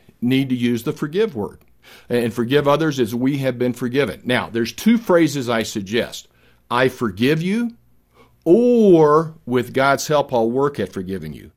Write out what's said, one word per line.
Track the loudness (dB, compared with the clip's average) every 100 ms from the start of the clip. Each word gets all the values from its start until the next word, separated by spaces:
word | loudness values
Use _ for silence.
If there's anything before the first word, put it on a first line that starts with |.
| _ _
need | -2 0 0
to |
use | -2 0 -2
the | -4
forgive | -6 -6 -2 -4
word. | -4 -8 -10 _ _ _ -20 -4
And | -2 -2
forgive | -2 0 0 2
others | 2 0 0
as | -2
we | 0 -2 0
have | -2 -2
been | -4
forgiven. | -2 -4 -2 -2 -4
Now, | -4 -2 -2
there's | -4 -4
two | -2 0 2
phrases | 2 2 2 0 -4
I | -4
suggest. | -4 -6 -4 -4 -4 -8 -20 _ _ _ _
"I | 0 0
forgive | 0 -6 -2 0 0
you," | -2 -2 -4 -8 _ _ _ _ _ _
or, | 2 4 6 6 6 6 6 4 2 -6 -4
"With | -2 -2
God's | 0 2 0 0
help, | -2 0
I'll | 0 0
work | 0 -2 -2
at | -6
forgiving | -8 -8 -10 -10
you." | -14 -18